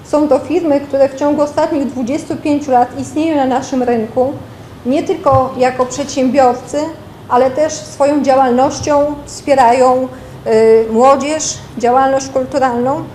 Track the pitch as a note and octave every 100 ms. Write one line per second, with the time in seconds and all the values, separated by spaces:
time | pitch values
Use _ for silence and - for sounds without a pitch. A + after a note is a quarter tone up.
0 | - D4+ D4 C4+ - E4 E4 C#4+ C#4+ C4+
1 | C4+ C4+ D4 D4 D4 - D#4 D#4+ B3+ -
2 | A3+ D#4 - D4+ D#4+ D4 D4 B3 B3 C#4
3 | C4 D4+ E4 D4+ C4 B3+ C4+ C4 A#3+ A#3
4 | A3 C4 B3+ D4 - - - - A#3 C#4+
5 | F4 F#4 D4 C4 B3+ B3+ B3+ B3+ B3+ C#4
6 | C#4+ C#4 B3+ C#4 B3 B3 - C#4+ D#4 -
7 | - - - B3 C4 C4 D#4 - - -
8 | C#4+ D4 B3+ C4 C4 A#3+ C#4 D4 - C#4+
9 | D4 D4 - - - C4+ A#3 B3+ B3+ B3+
10 | B3+ - - - A3+ A3 A3+ A3+ A3+ A3
11 | C4 C#4 C#4 D#4 - - - - A#3 B3+
12 | C4+ C4+ C4+ C4+ B3+ D4 C4 A#3+ B3 D4+
13 | D#4+